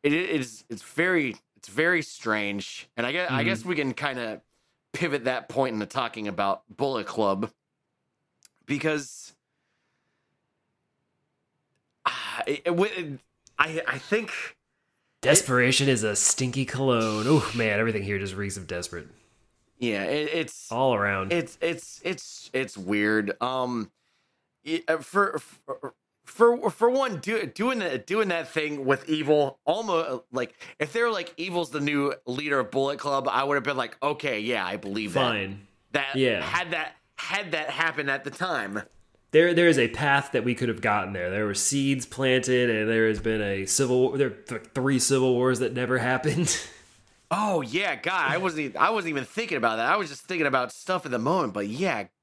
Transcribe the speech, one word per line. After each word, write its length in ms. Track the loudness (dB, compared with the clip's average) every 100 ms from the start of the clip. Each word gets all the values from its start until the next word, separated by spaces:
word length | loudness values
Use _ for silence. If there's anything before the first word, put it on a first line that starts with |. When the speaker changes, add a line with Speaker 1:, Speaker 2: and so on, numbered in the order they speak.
Speaker 1:
it, 100 | 2
it 180 | 2 0
is, 340 | -2 -4 -10 _
it's 140 | -14
very, 540 | -10 0 2 2 0 -6 _ _
it's 120 | -10
very 340 | 0 2 2
strange. 880 | -2 -8 -2 0 0 -4 -6 -12 -12 -4
And 100 | -2
I 60 |
guess, 180 | -2 -2
I 40 | 0
Speaker 2:
Mm-hmm. 60 | 0
Speaker 1:
guess 160 | -2
we 120 | -2 -2
can 180 | -2
kinda 480 | -2 -4 -4 -6 -8 _ _ _ _ _
pivot 320 | -4 -2 0
that 240 | -2 -4 -4
point 260 | -2 0
into 120 | -2 -4
talking 400 | -4 -4 -4 -6
about 360 | -2 0 0 _ -4
Bullet 300 | -2 -2 -4
Club 460 | 0 0 2 -4 _ _ _ _ _ _ _ _ _ _ _ -6
because, 680 | -2 0 -2 -4 -16 -20 _ _ _ _ _ _ _ _ _ _ _ _ _ _ _ _ _ _ _ _ _ _ _ _ _ _ _ -6
ah, 360 | -6 -8 -6 -4
it, 160 | -2
it, 60 | 0
wi-, 480 | 2 0 0 -8 -10 _ _ _ -4
I, 240 | -2 -2 -4
I 120 | -6
think 340 | 0 -2 -2 -8 -10 -14 _ _ _ _ _ _
Speaker 2:
Desperation 680 | 4 4 6 4 4 4 4
is 140 | 2
a 140 | 2 2
stinky 480 | 2 2 0 -2
cologne. 600 | -4 0 2 4 2 0 4
Oh 200 | 4 4
man, 240 | 0 0 2
everything 240 | 0 0
here 160 | -2 -2
just 160 | -4
reeks 220 | -6 -6 -6
of 100 | -8
desperate. 400 | -8 -6 -10 -14 -20 _ _ _ _ _ _
Speaker 1:
Yeah, 240 | -2 -2
it, 260 | -2 -2 -2
it's 380 | -4 -6 -10 -8
Speaker 2:
all 220 | 0 2
around. 380 | 2 2 0 0
Speaker 1:
It's, 240 | -2 -2 -4
it's, 400 | -4 -4 -10 -10
it's, 460 | -8 -8 -10 -16 -6
it's 240 | -4 -4 -8
weird. 600 | -2 2 2 2 0 -2
Um, 500 | -2 -2 -2 -4 -8 _ _ _ _ _ _ _
it, 200 | -6 -6 -2
uh, 100 | -4
for, 400 | 0 0 2 0
for, 560 | -8 -20 -12 -10 -10 -14 _ _
for, 460 | -20 6 6 6 0
for 200 | 2 4
one, 280 | 4 0 -2
do, 280 | -2 -2 -2
doing 320 | -2 0 0
the, 180 | -2 -4
doing 300 | -2 0 2
that 200 | 0 -2
thing 360 | -4 -2 -2
with 240 | 2 0 2
Evil, 500 | -2 4 4 4 0
almost, 580 | -2 0 2 0 0 -6 -6
like, 220 | -4 -4 _ -20 -6
if 140 | -4
they're 180 | 0 0
like, 240 | 0 -6 -8
"Evil's 340 | -4 -2 -2
the 100 | -2
new 340 | 0 2 0 -2 -6
leader 340 | -6 0 0
of 100 | 0
Bullet 280 | 0 0 -2
Club," 280 | -2 0 0
I 140 | 0
would 100 | 2 0
have 80 |
been 120 | 0 -2
like, 200 | -4 -2
"Okay, 360 | -4 -2 -2 -2
yeah, 240 | -2 -2
I 120 | -2 -6
believe 380 | -6 -4 -2
that." 160 | 0 2
Speaker 2:
Fine. 360 | 0 -4 -8 -16 _ _
Speaker 1:
That 220 | -4 -2 2
Speaker 2:
Yeah. 240 | 2 2
Speaker 1:
had 280 | 0 -2 -2
that, 220 | -4 -6 -12 _ -12
had 340 | -4 -4 -2
that 180 | -4 -4
happened 380 | 0 0 0 -2
at 140 | -2
the 60 | -4
time. 520 | -6 -4 -4 -4 -8 -10 -20 _ _ _
Speaker 2:
There, 200 | 6 6
there 140 | 8 6
is 120 | 6
a 80 | 4
path 420 | 2 2 2 2
that 120 | -2
we 100 | 0
could 140 | 0 -2
have 120 | 0
gotten 320 | 2 2 0
there. 160 | -4 -4
There 140 | -2 -2
were 80 |
seeds 520 | 0 0 2 2 0 -2
planted, 640 | -2 2 2 4 2 4
and 180 | 2 2
there 200 | 4 4
has 100 | 2
been 240 | 0 0
a 240 | 0 -2 -2
civil 340 | 0 2 4
war. 160 | 4 2
There 120 | 0
are 20 |
th-, 320 | 0 -10 -12 -8
three 260 | -2 0 2
civil 340 | 4 4 4
wars 240 | 4 4 2
that 140 | 0
never 260 | -2 0 0
happened. 580 | 2 0 0 0 0 0
<laughs> 40 | -4 -16 -20 _ _ _ _
Speaker 1:
Oh 280 | -2 2 0
yeah, 320 | 0 -2 -2
God, 360 | -2 -2 0 0
I 60 | 0
wasn't 380 | 0 -2 -6
e-, 40 | 2
I 120 | 2
wasn't 180 | 2 0
even 120 | -4
thinking 320 | -4 -6 -4 0
about 200 | 2 2
that. 100 | 2
I 60 | 2
was 140 | 0
just 100 | -10
thinking 260 | -6 0 2
about 240 | 2 0
stuff 360 | -8 -4 -2 0
in 60 |
the 60 | -2
moment. 360 | 2 2 0
But 120 | -2 -4
yeah, 420 | -2 -2 -2 -6 _